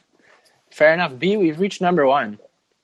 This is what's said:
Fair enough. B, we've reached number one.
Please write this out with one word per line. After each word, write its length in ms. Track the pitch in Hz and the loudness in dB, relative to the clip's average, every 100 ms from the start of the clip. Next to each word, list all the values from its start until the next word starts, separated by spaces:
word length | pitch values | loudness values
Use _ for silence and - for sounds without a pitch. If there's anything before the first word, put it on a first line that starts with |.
| _ _ _ _ _ _ _ | _ _ _ _ _ _ _
Fair 220 | - 151 | 2 2
enough. 240 | 165 170 127 | 2 -2 -4
B, 180 | 175 214 | -2 0
we've 220 | 170 151 | 0 -2
reached 220 | 196 - | -6 -2
number 260 | 180 180 135 | -2 2 2
one. 320 | 139 113 104 - _ _ _ | 0 -2 -10 -20 _ _ _